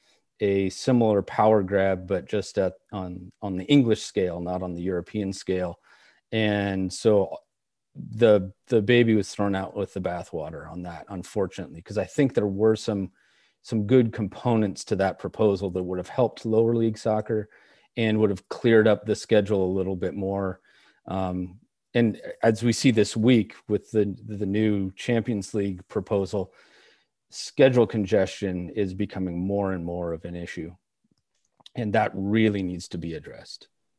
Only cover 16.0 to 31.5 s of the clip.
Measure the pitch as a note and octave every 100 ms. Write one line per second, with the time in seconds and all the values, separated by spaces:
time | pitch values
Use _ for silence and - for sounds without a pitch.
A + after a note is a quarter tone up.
16 | F2+ - A#2+ - A2+ A2 A#2 A#2 A2+ A2
17 | - G#2+ A2 A2 G#2 _ _ _ _ -
18 | A2 G#2+ G#2+ G2 - - A#2+ A2+ G#2+ G#2
19 | G#2+ G2+ - A2 G2 G#2 F#2 F#2+ F#2 F#2
20 | F#2 E2+ G2 G2 F#2+ F2+ _ _ _ _
21 | - F#2+ F#2 F2+ F2+ F#2 _ _ _ A#2+
22 | A#2 G2+ - - A2+ A2 A#2+ A2 C#3 A2+
23 | G#2 A2+ A2+ B2 G#2 - - G#2 - G#2+
24 | G2+ G2 A2 G#2 G2+ G2+ G#2+ G#2 F#2+ -
25 | - A#2 A2 G#2+ F#2+ A2 G2+ F#2 - G#2+
26 | F#2 G#2 F#2+ G2+ F#2 _ _ _ _ _
27 | _ _ _ - - - C3+ B2 A2+ A2+
28 | G2 G#2+ F#2+ - G2 F2+ F2 - G2 F#2
29 | G2+ G2+ F#2 F2 F#2 G2+ G2 F#2 E2+ F2
30 | F2 E2 F2 F2 E2+ - D#2+ F#2 _ _
31 | _ _ _ _ _